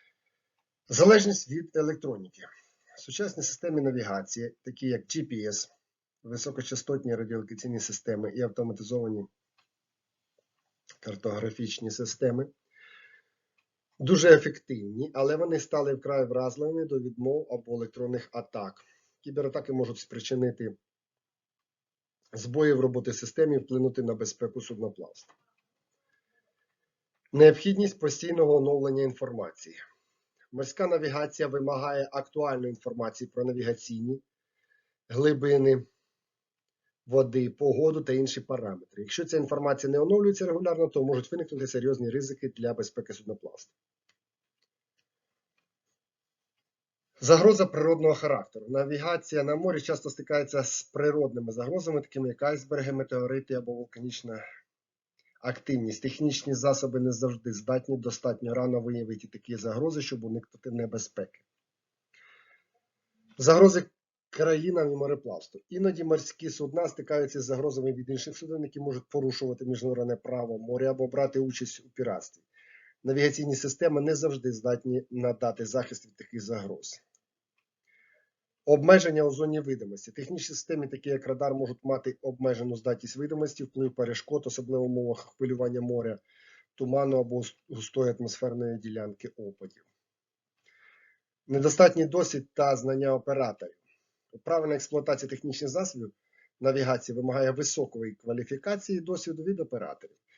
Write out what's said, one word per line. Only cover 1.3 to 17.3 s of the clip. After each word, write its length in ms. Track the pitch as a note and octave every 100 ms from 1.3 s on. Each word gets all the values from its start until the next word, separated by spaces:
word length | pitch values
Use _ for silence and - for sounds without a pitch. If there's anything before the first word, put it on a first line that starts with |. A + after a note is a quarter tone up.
| F#3+ B2
від 260 | D#3 E3 D#3
електроніки. 680 | D3+ D#3 C#3+ G#2 F#2 - - - _ _ _ -
Сучасні 460 | - E3 G#3 E3
системи 380 | C3 - E3+ D3+
навігації, 760 | C3+ B2 G2+ G2 G2 A#2 A#2 -
такі 240 | C3 B2 C3
як 160 | A2+
G 260 | - D#3+ D#3
P 200 | A#2 G#2+
S, 200 | G2+ - _ _ _ _ _
високочастотні 920 | A2+ A#2+ D3 C3+ B2 B2+ - C#3 B2
радіолокаційні 680 | A2+ A2 A2+ G#2+ A2 B2 A#2
системи 520 | G#2 G2+ - G#2 G#2
і 60 | B2
автоматизовані 840 | A#2+ A2 A#2 G2+ G#2+ B2 A2+ G#2 G2 _ _ _ _ _ _ _ _ _ _ _ _ _ _ _ - -
картографічні 920 | A2 G2 A2+ G#2 A2+ - A2+ - A2+
системи, 560 | A2+ A2+ - B2+ B2 - _ _ _ - - - - _ _ _ _ _ _ _ -
дуже 360 | C3+ F#3 E3+
ефективні, 760 | D#3 D3+ - - A#2 G2+ A2 D#3
але 220 | C3+ C#3 D#3+
вони 240 | F3 D#3+
стали 340 | - D3+ C#3+
вкрай 300 | C3+ C3+ C#3
вразливими 600 | A#2+ B2 B2+ C#3 D3+ E3
до 140 | D#3+ C3+
відмов 480 | B2 A#2+ B2+